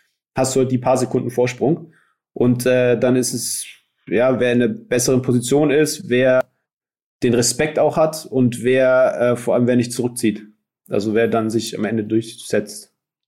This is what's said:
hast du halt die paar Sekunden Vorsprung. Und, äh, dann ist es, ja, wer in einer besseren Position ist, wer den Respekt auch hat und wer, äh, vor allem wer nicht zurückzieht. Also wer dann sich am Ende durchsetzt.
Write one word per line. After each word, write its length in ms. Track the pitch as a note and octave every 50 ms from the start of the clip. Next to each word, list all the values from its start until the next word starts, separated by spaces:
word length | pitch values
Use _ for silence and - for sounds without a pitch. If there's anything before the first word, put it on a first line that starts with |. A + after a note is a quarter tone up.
| _ _ _ _ _ _ _
hast 200 | C3 C3 B2+ -
du 60 | C3+
halt 100 | B2+ A#2
die 60 | B2+ A#2+
paar 180 | B2 B2+ -
Sekunden 320 | B2+ B2 - - B2 - A#2+
Vorsprung. 640 | - B2 B2 B2 B2 - - C3+ E3+ - - - _ _ _ _ _ _ _ _ _
Und, 320 | - A#2+ B2 B2 B2 A#2+
äh, 340 | B2+ B2+ B2+ B2 B2 A#2+ A2
dann 160 | B2+ B2 C3
ist 180 | B2+ A#2+ - -
es, 320 | A#2 - - - - - - - _ _ _ _ _ _
ja, 320 | - F2 G#2+ B2 C3 B2+ A2
wer 120 | B2 B2 A#2+
in 80 | A#2+ A#2+
einer 100 | G#2+ G#2+
besseren 480 | - - - B2 B2 B2 C3+ C3 B2+
Position 480 | B2 C3+ B2 B2 A#2+ - C3+ C#3+ D#3 D3
ist, 380 | C3+ D#3 D3+ D3 - - - A2+
wer 340 | B2 B2 C3 B2+ B2+ B2+ - - _ _ _ _ _ _ _ _ _ _ _ _ _ _ -
den 120 | B2 A#2
Respekt 420 | A#2 A#2 - - - D3+ D#3 D3+ -
auch 160 | D3+ D3 D3
hat 300 | E3+ D#3 D#3+ D#3+ - - -
und 340 | - C3 B2+ A#2+ A#2+ A#2 A2
wer, 580 | B2 C3 C3 C3 B2+ B2+ B2+ C3 - - E2
äh, 140 | A#2+ B2 A#2+
vor 160 | A#2+ - A#2+ F2+
allem 140 | B2 B2
wer 80 | A#2+ B2
nicht 160 | B2 A#2 A#2+ A#2+
zurückzieht. 500 | - A#2+ B2 A#2+ - - G#2+ G#2 G#2+ - - _ _ _ _ _ _ _ _
Also 240 | - G#2+ G2 A2 G#2
wer 160 | A2+ A#2 G#2+
dann 200 | A#2 A2+ A2 A2+
sich 280 | G#2+ A2+ A2 - -
am 80 | - G#2+
Ende 180 | G2+ A#2 A2 G#2+
durchsetzt. 880 | G#2+ A2 A2+ A2+ - - - - - - G#2 G#2 - - - - _ _ _ _ _ _ _ _